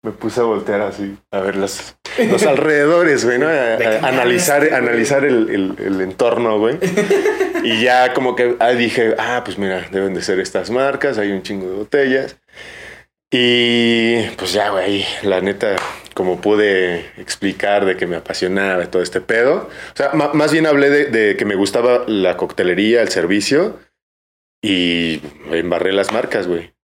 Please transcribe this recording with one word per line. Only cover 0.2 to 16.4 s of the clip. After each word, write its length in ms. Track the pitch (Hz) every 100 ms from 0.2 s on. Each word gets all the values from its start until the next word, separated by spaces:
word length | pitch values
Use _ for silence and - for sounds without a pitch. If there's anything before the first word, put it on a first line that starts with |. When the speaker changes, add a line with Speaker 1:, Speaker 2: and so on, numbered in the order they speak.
| 113 113
Speaker 1:
a 40 |
voltear 380 | 117 104 98 101
así, 360 | 101 98 101 98 _
a 80 | 101
ver 140 | 95 98
las, 400 | 98 - - - - - 226
los 140 | 190
Speaker 2:
<laughs> 40 | 196
Speaker 1:
alrededores, 760 | 135 151 147 147 170 175 135 113
güey, 120 | 123
¿no? 80 | 151
A, 40 |
Speaker 2:
¿De 240 | 156 120 113
qué 80 | 113
Speaker 1:
a, 200 | 110 135
analizar, 500 | 127 123 120 135 143
Speaker 2:
hablas, 60 | 147
güey? 120 | 131 120
Speaker 1:
analizar 360 | 117 110 139 143
el, 240 | 123 110
el, 260 | 101 95 98 98
el 160 | 95
entorno, 560 | 92 95 120 117 117 110
güey. 180 | 110 156
Speaker 2:
<laughs> 40 | 185 180 - 392 381 359 359 349
Speaker 1:
Y 200 | 120 113
ya 320 | 120 127 127
como 240 | 127 127 123
que, 180 | 123 123
ah, 80 | 117
dije, 460 | 123 117 117 113 110
"Ah, 220 | 107 123
pues 140 | 117 95
mira, 280 | 98 92 85
deben 220 | 95 98
de 80 | 92
ser 180 | 87 95
estas 300 | 92 101 90
marcas, 480 | 120 135 135 143 110
hay 120 | 101
un 100 | 98
chingo 260 | 90 98 92
de 60 | 95
botellas". 600 | 107 147 135 131 135 - _ - - - - - _ _ _
Y 880 | 127 123 120 120 120 117 117 113 117 104 -
pues 160 | 92
ya, 160 | 95 104
güey, 360 | 98 92 101 95 -
la 180 | 101 92
neta, 340 | 95 101 110 98 - - -
como 260 | - 92
pude 600 | 90